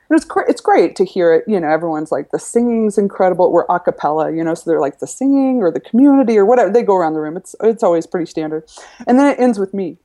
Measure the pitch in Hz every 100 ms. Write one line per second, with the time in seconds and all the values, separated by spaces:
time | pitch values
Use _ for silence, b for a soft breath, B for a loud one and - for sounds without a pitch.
0 | b 311 - - - 269 - 403 - -
1 | 185 196 170 160 214 202 151 160 170 156
2 | 156 139 143 160 - 233 240 226 214 202
3 | 202 - 190 175 180 170 - 180 175 -
4 | 151 156 151 160 165 165 170 156 143 -
5 | - - 277 277 269 254 175 - - 226
6 | 285 277 233 220 196 254 190 226 202 185
7 | 160 156 156 175 - - 220 220 202 170
8 | 165 185 165 - 156 156 156 B B B
9 | B 247 285 - 247 202 196 196 180 160